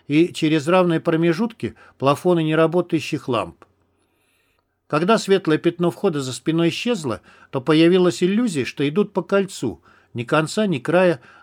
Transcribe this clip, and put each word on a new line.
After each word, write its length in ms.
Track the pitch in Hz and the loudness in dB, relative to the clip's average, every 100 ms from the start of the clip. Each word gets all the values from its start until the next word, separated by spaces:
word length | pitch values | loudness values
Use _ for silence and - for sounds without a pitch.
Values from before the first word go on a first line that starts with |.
| - | -2
и 240 | 147 180 | 0 0
через 360 | - 160 160 139 | 0 0 0 2
равные 320 | 185 180 160 | 2 2 0
промежутки 760 | - 160 170 165 233 - 110 - - _ | 0 0 0 0 -4 -4 -10 -10 -20 _
плафоны 460 | 131 143 180 175 | 0 0 2 0
неработающих 840 | 156 156 165 175 175 160 - 143 - | 2 2 2 0 -2 -4 -4 -6 -4
ламп. 380 | 117 87 - - _ _ _ _ _ _ _ _ _ _ _ _ | -4 -4 -10 -20 _ _ _ _ _ _ _ _ _ _ _ _
Когда 300 | 147 180 220 | -2 2 0
светлое 400 | - 190 165 156 | 2 0 2 0
пятно 340 | 170 170 175 | 0 0 -2
входа 300 | 170 - 147 | 0 -2 -2
за 120 | 131 | -4
спиной 360 | 123 - 160 170 | -6 -4 0 0
исчезло, 520 | - 233 233 147 104 - - - | -2 -4 -4 -4 -6 -10 -20 -10
то 100 | 139 | -4
появилась 600 | 127 156 165 185 175 170 | 2 4 6 4 2 2
иллюзия, 420 | 180 202 247 151 113 | 0 0 0 -2 -4
что 220 | - 147 | -4 -2
идут 240 | 160 208 | 0 -2
по 100 | - | -4
кольцу. 600 | 170 196 190 - 120 85 _ _ _ | -2 -2 -2 -4 -6 -8 _ _ _
Ни 100 | 113 | -10
конца, 420 | 120 156 156 - 214 | -2 -2 0 -2 -2
ни 140 | 165 | -2
края, 400 | - 170 185 - - - | 0 2 2 0 -8 -20